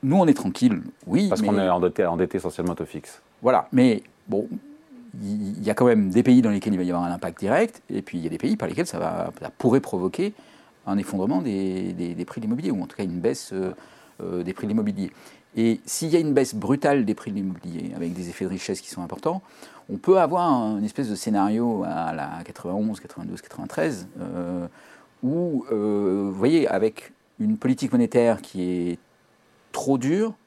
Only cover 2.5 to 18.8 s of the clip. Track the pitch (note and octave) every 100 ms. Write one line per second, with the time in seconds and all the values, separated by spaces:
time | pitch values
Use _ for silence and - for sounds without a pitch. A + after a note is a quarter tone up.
2.5 | - F2+ E2+ D#2 D#2 - - _ _ -
3.5 | B2+ - B2+ B2+ G#2+ - _ - G3 A3+
4.5 | A#3 C#4+ - _ B3+ A#3+ - - G#2 G2
5.5 | G#2 G#2 G#2 B2 A2+ G2 F#2+ B2 B2 A2+
6.5 | G2+ G#2+ F#2+ F2+ F2 F2 F2 F2 E2 G2
7.5 | C#3 A3+ - _ - - - D#3+ D#3+ C3
8.5 | G#2+ F2 F2+ F2+ E2+ E2 E2+ E2+ - C#2+
9.5 | - B2 B2+ C3+ F#2 F2+ - G3 G#3+ -
10.5 | - - _ - G2+ G2 G2 G2 E3+ D#3
11.5 | G2 F#2+ F#2 F#2 F2+ F2 E2+ F2 - A2
12.5 | A#2+ F3+ A2 - - G2 F2 F2 C3 -
13.5 | F#2+ F#2 F2+ - - - _ F2+ F2+ F2
14.5 | F#2 G#2+ G#2+ G#2 G2 F#2 - - - _
15.5 | - A2+ A2+ - - E3 E3 D#3 C#3 C3
16.5 | A2 G2 C3+ D3 C#3+ G#2+ G#2+ - G2+ F#2+
17.5 | F2 F2 E2 F2 F2 E2+ F2 F2 E2 F#2+
18.5 | F#2+ - G3